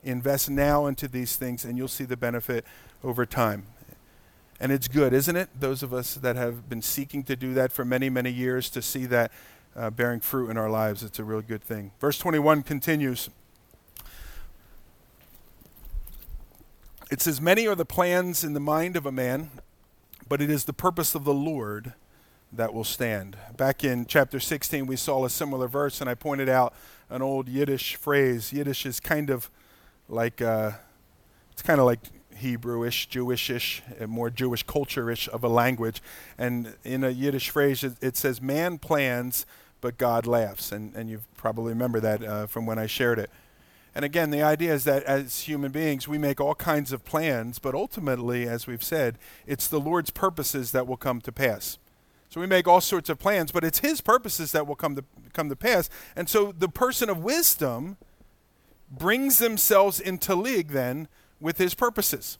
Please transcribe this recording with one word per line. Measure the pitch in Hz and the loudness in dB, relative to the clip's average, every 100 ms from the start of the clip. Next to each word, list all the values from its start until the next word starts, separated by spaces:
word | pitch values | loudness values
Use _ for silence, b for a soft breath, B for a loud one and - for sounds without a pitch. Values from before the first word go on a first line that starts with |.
Invest | 135 123 127 139 - | -4 -4 0 0 0
now | 139 143 147 147 | 2 4 4 2
into | 135 143 | -2 -4
these | 127 123 - | -4 -4 -4
things, | 127 120 | -4 -6
and | 123 120 | -4 -4
you'll | 131 | -4
see | - 131 | -6 -6
the | 123 | -2
benefit | 120 117 - 120 - B B B | -2 -2 -2 -4 -4 B B B
over | 135 120 | -6 -2
time. | 120 - 113 101 98 - - - - b b b b b | -2 2 2 0 -8 -20 -20 -20 -20 b b b b b
And | 135 | 0
it's | 139 127 | 0 2
good, | 131 139 | 4 6
isn't | 127 139 175 | 6 4 0
it? | - 127 | -2 -4
Those | 135 131 | -4 -4
of | 135 | -4
us | 127 123 - | -4 -6 -4
that | 127 123 | -2 0
have | 120 120 - | -2 -4 -8
been | 120 | -8
seeking | - - 139 147 135 | -6 -6 -6 -6 -4
to | 131 | -4
do | 127 | -2
that | 131 127 | 2 0
for | - 123 | 0 -2
many, | 127 135 | 0 0
many | 127 127 | 0 -2
years, | 123 127 127 123 | -2 0 0 -2
to | - | -6
see | 117 135 127 | -6 -4 0
that, | 123 117 B B B B - | 2 2 B B B B -8
uh, | 113 | -8
bearing | 113 120 120 | 0 0 0
fruit | - 135 120 | -2 -2 -2
in | 113 | 0
our | 107 | 0
lives, | 110 110 104 | 2 0 -2
it's | 117 - | -8 -8
a | |
real | 107 110 | -4 -4
good | 110 110 | -4 -8
thing. | - 110 98 - | -6 -8 -8 -2
Verse | 139 143 | -2 0
twenty-one | 180 160 147 151 | 0 2 6 4
continues. | 139 147 127 156 139 120 - - - _ _ - _ - B B B B B - b b - _ _ _ - - - - - - - - - - - - - - - - - - - | 4 -4 0 0 0 -2 -8 -14 -20 _ _ -20 _ -20 B B B B B -16 b b -20 _ _ _ -20 -20 -20 -20 -20 -20 -10 -8 -8 -14 -14 -16 -16 -20 -20 -20 -20 -20 -8
It | 139 | -2
says, | - 143 | 0 0
"Many | 160 202 226 | 4 4 4
are | 190 | 0
the | 120 | -2
plans | - 175 180 180 170 | 2 4 4 2 -2
in | 156 | -2
the | 147 | -2
mind | 143 151 170 175 | 0 0 0 -2
of | 143 | -4
a | |
man, | 131 123 131 156 131 - _ _ _ _ - - | -2 -2 -2 -6 -14 -20 _ _ _ _ -20 -4
but | 139 | -2
it | 147 | 2
is | 151 - | 0 -2
the | |
purpose | 143 180 175 156 | 0 0 2 -2
of | 165 139 | -2 0
the | |
Lord | 139 151 151 107 104 120 123 _ b b b b | 0 0 -4 -6 -8 -10 -16 _ b b b b
that | 110 113 | -4 -2
will | 107 | -2
stand." | 110 - 120 107 98 101 - 117 | -4 -2 -2 -2 -4 -14 -18 0
Back | 135 135 | 0 2
in | 143 123 117 | 0 0 2
chapter | 156 135 139 | 4 4 0
sixteen, | - 151 - 151 135 | -4 -4 -2 -4 -4
we | 131 | -4
saw | - 135 127 | 0 0 0
a | |
similar | - 151 135 127 | -2 -4 -2 -2
verse, | 135 143 - | 0 -2 -2
and | 135 | -6
I | 120 | -4
pointed | 156 139 135 | -4 -2 4
out | 131 123 B B B B | 4 4 B B B B
an | 127 | -4
old | 135 135 127 | -2 -2 -2
Yiddish | 131 143 135 - - | 0 0 0 -2 -6
phrase. | - 143 135 123 110 | 2 4 6 2 -2
Yiddish | 143 143 135 135 | -4 -2 -4 -4
is | 120 | -6
kind | - 156 147 | -2 0 0
of | 131 - b b b b b _ | -2 -4 b b b b b _
like, | 113 117 - | -2 -2 -2
uh, | 117 113 107 104 B B _ _ _ b b | 0 0 0 -4 B B _ _ _ b b
it's | - | -14
kind | - 156 | 2 6
of | 127 | 6
like | 117 - - _ 101 | 4 -4 -20 _ -8
Hebrewish, | 127 120 120 120 117 120 - | -4 -4 -2 -2 -2 -2 -4
Jewishish, | 127 123 123 - 120 - - - 113 | -4 -2 -2 -2 -2 -2 -6 -10 -10
and | 110 | -6
more | 113 120 | -4 -4
Jewish | 120 127 117 | -2 -2 -2
culture-ish | - 151 139 - 117 117 - | -2 -2 -2 -2 -2 -2 -4
of | 113 | -2
a | 120 | 2
language. | 117 120 127 113 107 B B B B | 4 4 2 -2 -4 B B B B
And | 123 120 117 110 | -2 -2 -6 -10
in | - 131 131 | -6 0 0
a | |
Yiddish | 127 139 135 - | 0 0 0 -2
phrase, | - 143 131 | 2 2 2
it, | 139 120 | -4 -4
it | 131 120 | -4 0
says, | 139 123 | -2 -2
"Man | 131 143 175 165 | -2 0 0 -4
plans, | - 151 135 123 123 123 - B B B | 0 2 2 0 -2 -6 -8 B B B
but | 123 117 | -6 0
God | 123 117 113 | 2 2 4
laughs." | 120 107 98 - | 2 2 -4 -8
And, | 101 107 104 | -8 -10 -10
and | 113 | -10
you | 110 110 - | -10 -14 -6
probably | 113 113 113 | -4 -2 -4
remember | 113 123 113 | -2 0 0
that, | 110 107 | 0 0
uh, | 110 104 107 | -2 -6 -6
from | - 113 | -6 -4
when | 110 | -2
I | 110 | -4
shared | - 123 117 | 0 2 2
it. | 104 b b b b b b - | -2 b b b b b b -6
And | |
again, | 143 156 160 | -2 0 0
the | 147 | 2
idea | 151 156 170 | 4 4 2
is | 151 | 2
that | 131 139 | 4 2
as | 139 139 135 - | 4 0 0 -8
human | - 151 139 | -4 -4 -2
beings, | 143 156 139 143 | 0 0 0 -2
we | 151 | -2
make | 147 139 | 0 2
all | 143 156 | 0 0
kinds | 165 151 135 | 2 0 0
of | 127 - | -6 -2
plans, | 156 160 127 113 120 | -2 0 0 -2 -6
but | 139 | -4
ultimately, | 131 202 - 151 127 120 123 120 | -2 -4 -4 -2 0 0 -2 -2
as | 117 - | -4 -6
we've | 120 | -8
said, | - 160 127 117 B B B | -4 0 0 -2 B B B
it's | 139 - | -4 -2
the | 156 | 0
Lord's | 143 175 165 | 2 0 0
purposes | - 190 165 143 143 120 | 0 0 0 -4 -2 0
that | 131 127 | 0 0
will | 127 | -2
come | 139 123 | -2 -2
to | 113 | -4
pass. | 123 135 104 - - _ b b b b | 0 0 0 -6 -12 _ b b b b
So | - | -6
we | 180 | 4
make | 185 180 | 4 8
all | 180 | 8
sorts | - 190 - | 8 0 0
of | 156 | -2
plans, | 202 208 156 | 2 2 2
but | 175 | 0
it's | 165 - | 0 2
his | 285 311 | 0 0
purposes | - 240 220 - 156 | 4 4 4 -6 0
that | 160 147 | 0 0
will | 143 | -2
come | 160 139 | -2 -4
to, | 135 - - | -8 -18 -14
come | - 156 | -4 -4
to | 135 | 0
pass. | 226 226 165 B B | 2 2 2 B B
And | - 170 | -8 0
so | 220 202 | 2 2
the | 175 185 | 2 -2
person | - 254 254 233 | 2 0 2 0
of | 180 | 0
wisdom | 175 311 339 - 143 117 156 196 - b b b b b b b - | 0 2 4 2 0 -2 -6 -12 -18 b b b b b b b -20
brings | 131 165 233 277 269 | -4 2 2 4 4
themselves | 233 214 - 202 202 190 | 4 2 6 8 6 4
into | 196 185 - 180 | -4 -4 0 0
league | 226 240 160 | 2 0 0
then | 139 123 131 160 b b b | 0 0 -2 -8 b b b
with | 156 165 | -4 2
his | 185 | 0
purposes. | - 240 220 202 127 - - | 2 0 2 -2 -2 -6 -14